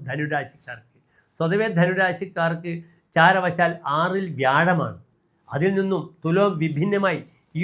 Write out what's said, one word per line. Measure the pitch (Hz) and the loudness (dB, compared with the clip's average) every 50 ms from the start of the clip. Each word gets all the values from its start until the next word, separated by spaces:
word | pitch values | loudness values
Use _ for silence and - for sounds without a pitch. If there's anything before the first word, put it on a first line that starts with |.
| 131 131 | -8 -8
ധനുരാശിക്കാർക്ക്. | 139 151 151 147 151 143 135 127 - - _ 123 120 113 _ _ _ _ _ _ _ _ _ _ _ | -6 -4 -4 -2 -4 -4 -6 -8 -14 -20 _ -18 -18 -18 _ _ _ _ _ _ _ _ _ _ _
സ്വതവേ | - 165 165 190 208 220 220 180 165 | -4 -2 0 0 0 0 0 2 2
ധനുരാശിക്കാർക്ക് | 175 180 185 190 190 180 175 175 196 - - 175 165 165 170 165 170 170 170 170 - - _ _ _ _ - | 2 2 2 0 0 0 0 -4 -8 -8 -4 -2 -2 -2 -2 -4 -6 -8 -10 -10 -12 -16 _ _ _ _ 2
ചാരവശാൽ | 165 165 185 190 190 185 175 170 175 175 170 170 - 151 139 143 156 | 6 6 6 6 4 2 0 0 2 0 0 0 -4 -6 -2 -2 0
ആറിൽ | 170 185 185 196 190 170 139 123 | 0 0 -2 -2 -4 -4 -4 0
വ്യാഴമാണ്. | 131 127 139 151 170 180 175 156 131 110 104 - - _ _ _ _ _ _ _ _ - | 0 2 4 4 4 4 2 0 0 -4 -6 -12 -18 _ _ _ _ _ _ _ _ -8
അതിൽ | 117 143 170 196 196 190 | -4 -2 0 0 0 0
നിന്നും | 196 190 185 165 - - - _ - | 0 0 -2 -4 -4 -8 -14 _ -4
തുലോം | 160 170 196 202 202 180 151 160 | 0 2 2 2 2 0 0 -2
വിഭിന്നമായി | 160 147 147 180 202 202 196 196 185 165 - - - _ _ _ _ - | -2 0 -2 0 0 0 0 0 0 -2 -2 -6 -12 _ _ _ _ -6
ഈ | 160 | -2